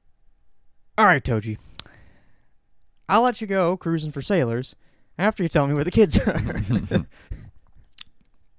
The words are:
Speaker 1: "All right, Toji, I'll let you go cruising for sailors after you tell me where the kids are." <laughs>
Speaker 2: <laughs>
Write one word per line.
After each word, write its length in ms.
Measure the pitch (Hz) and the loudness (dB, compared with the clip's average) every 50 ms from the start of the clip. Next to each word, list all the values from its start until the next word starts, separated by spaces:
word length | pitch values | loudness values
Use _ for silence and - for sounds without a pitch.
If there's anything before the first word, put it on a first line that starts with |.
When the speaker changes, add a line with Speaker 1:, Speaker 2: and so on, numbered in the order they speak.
| _ - - _ _ - - _ _ - - - - - - _ - _ - | _ -20 -20 _ _ -20 -20 _ _ -20 -20 -20 -20 -20 -20 _ -20 _ 0
Speaker 1:
"All 80 | - 220 | 4 4
right, 180 | 196 165 135 - | 4 4 4 2
Toji, 340 | 135 120 107 101 110 107 - - - - - - - - - - - - - _ - - - _ _ _ _ _ _ - - - - _ _ _ | -2 -2 -2 -2 -4 -8 -10 -12 -18 -18 -18 -18 -18 -20 -20 -20 -20 -20 -20 _ -20 -20 -20 _ _ _ _ _ _ -20 -20 -20 -20 _ _ _
I'll 140 | - 175 220 | 2 2 4
let 180 | 240 247 226 - | 4 2 0 -2
you 60 | 220 | -4
go 300 | 196 196 196 180 170 185 | -2 0 0 0 0 0
cruising 340 | 175 - 165 165 160 151 151 | -2 -2 -4 -4 -2 -4 -6
for 120 | - 139 131 | -8 -8 -4
sailors 520 | - 202 175 131 117 117 123 127 - - - _ - _ _ - _ - | 0 0 0 2 0 -2 -4 -6 -8 -12 -20 _ -20 _ _ -20 _ -6
after 260 | - 180 214 220 - 180 | -2 -2 -2 0 0 -2
you 40 | |
tell 200 | 160 - 151 143 | 0 0 0 0
me 80 | 139 147 | 2 0
where 80 | 143 147 | -2 -2
the 80 | 175 | 2
kids 280 | - 226 214 160 - - | 4 4 4 4 4 0
are." 220 | - - 151 - | 0 0 -2 -2
<laughs> 640 | 107 - - - 104 95 127 98 - - - - - - | -2 -4 -4 -4 -2 -2 -2 -2 -2 0 -2 -2 -2 -4
Speaker 2:
<laughs> 40 | - - - - - - - - - - - - - - - - - - - - - - - _ _ - - - _ | -12 -18 -14 -14 -14 -14 -16 -20 -20 -20 -20 -20 -20 -20 -20 -20 -20 -20 -20 -20 -20 -20 -20 _ _ -20 -20 -20 _